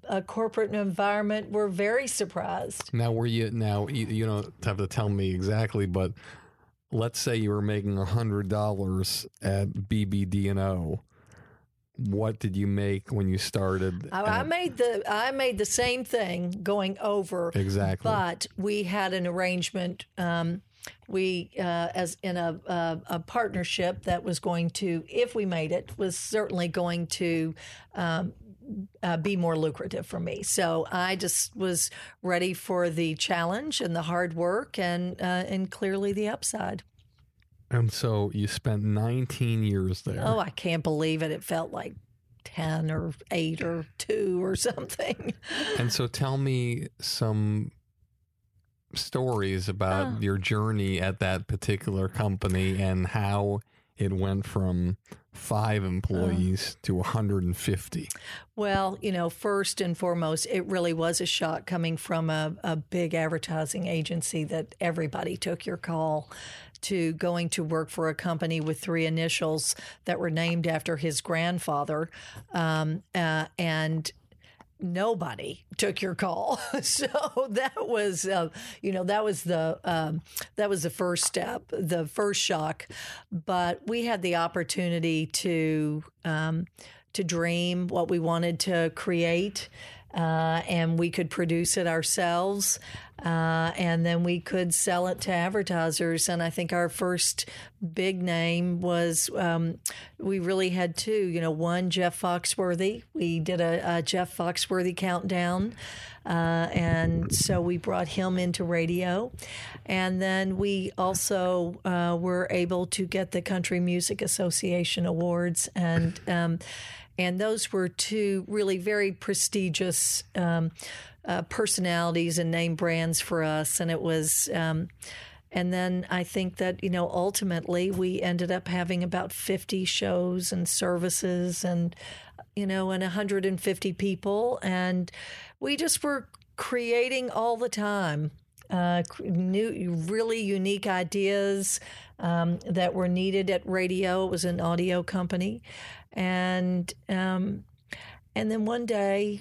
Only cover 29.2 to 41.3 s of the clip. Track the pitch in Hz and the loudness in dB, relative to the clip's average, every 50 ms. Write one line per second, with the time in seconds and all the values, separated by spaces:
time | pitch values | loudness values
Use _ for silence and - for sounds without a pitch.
29.2 | 156 202 202 180 175 170 165 156 160 156 - - - 185 - 165 170 - - 170 | 0 0 0 2 2 2 2 2 2 0 -2 -4 -6 -6 -6 -6 -6 -6 -6 -6
30.2 | 170 170 - - 196 - - - 180 165 165 165 165 - - 180 180 185 196 185 | -4 -4 -4 -4 -4 -2 0 2 2 2 2 0 0 0 0 0 0 0 0 0
31.2 | 196 175 - - - - - 214 190 185 175 170 - - - - - - - - | -2 0 0 0 -2 -2 -2 -2 -2 0 2 2 0 -2 -4 -8 -16 -18 -14 -8
32.2 | - 180 175 175 180 185 180 - - - 185 180 175 175 160 165 170 165 156 156 | -2 0 2 2 2 0 -2 -4 -4 -2 0 2 2 2 2 2 0 0 0 0
33.2 | - - 185 170 170 170 190 226 285 311 - - - 175 165 165 160 160 175 - | 0 0 0 2 2 0 0 -2 -2 -2 -2 -2 -2 0 0 -2 0 0 0 0
34.2 | 180 175 160 165 175 175 185 226 277 - - - 185 175 175 175 180 180 180 - | 0 0 0 0 0 2 2 0 -2 -4 -4 -2 0 0 0 0 -2 -4 -4 -2
35.2 | 185 180 180 180 185 - 202 190 190 190 - - 214 196 190 196 202 202 202 202 | -2 0 0 0 0 -2 -2 -2 -2 -4 -4 -2 -2 0 0 0 0 0 0 0
36.2 | 214 208 233 - - - - 214 196 180 190 170 - _ _ _ - _ _ _ | 0 -2 -2 -2 -4 -4 -4 -2 -2 -4 -4 -6 -8 _ _ _ -20 _ _ _
37.2 | _ _ _ _ _ _ _ - - - - 120 117 107 - - - 120 110 104 | _ _ _ _ _ _ _ -20 -4 0 2 4 4 4 2 0 0 2 2 2
38.2 | 101 104 - 104 101 104 - - - 117 110 104 104 107 104 107 107 117 120 131 | 2 2 2 0 0 0 -2 -2 0 0 0 2 2 2 2 2 2 2 0 0
39.2 | 131 131 - - 123 117 113 113 107 104 101 98 95 92 92 - - - - - | 0 -2 -2 0 0 2 2 4 4 4 4 4 2 2 0 -2 -2 -4 -2 0
40.2 | - 220 226 220 - - - - - 180 165 165 147 165 156 151 160 160 160 156 | 2 2 2 2 0 -2 -4 -4 -2 0 0 0 0 0 2 2 2 2 2 2
41.2 | 160 156 | 0 -2